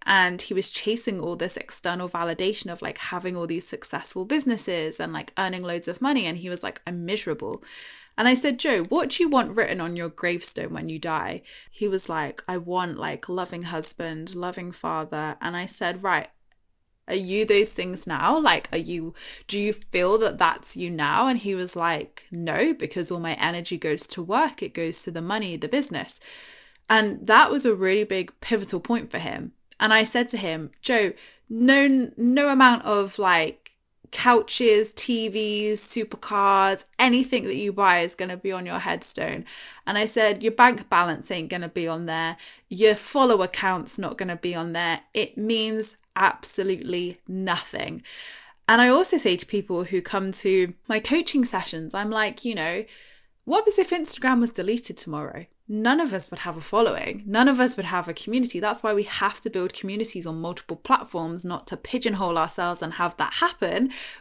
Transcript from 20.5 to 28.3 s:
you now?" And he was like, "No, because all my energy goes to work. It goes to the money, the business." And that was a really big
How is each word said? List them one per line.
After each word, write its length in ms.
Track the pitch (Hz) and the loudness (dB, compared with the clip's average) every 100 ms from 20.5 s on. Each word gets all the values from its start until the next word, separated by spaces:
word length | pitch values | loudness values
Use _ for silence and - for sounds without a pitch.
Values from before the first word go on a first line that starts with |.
| - - - | 2 -8 -8
you 140 | 175 | -6
now?" 380 | 165 147 170 262 | -2 0 2 2
And 100 | 233 | 0
he 160 | 202 | -2
was 220 | 190 180 175 | -4 -4 -2
like, 480 | 170 156 147 - - | -2 -2 -6 -16 -14
"No, 420 | 170 165 156 302 | -8 -2 0 2
because 380 | 311 - 185 165 | 0 -4 -6 -6
all 80 | 175 | -4
my 160 | 165 - | -4 -2
energy 420 | 160 175 170 165 | -2 -2 -6 -6
goes 300 | 160 147 - | -4 -4 -6
to 160 | - | -10
work. 400 | 170 226 311 - | -2 0 0 -2
It 100 | 196 | -8
goes 300 | - 165 160 | -6 -6 -6
to 80 | - | -10
the 100 | 165 | -8
money, 340 | 170 214 196 160 | -4 -4 -4 -6
the 120 | - | -2
business." 520 | 277 - 160 - - - - - - - _ - | 0 0 -6 -10 -14 -20 -20 -20 -20 -20 _ 2
And 380 | 220 208 196 185 | 4 4 0 6
that 240 | 226 - | 8 8
was 120 | 285 | 4
a 120 | 262 190 | 2 2
really 300 | 185 202 214 | 2 2 2
big 280 | 190 180 | -2 -4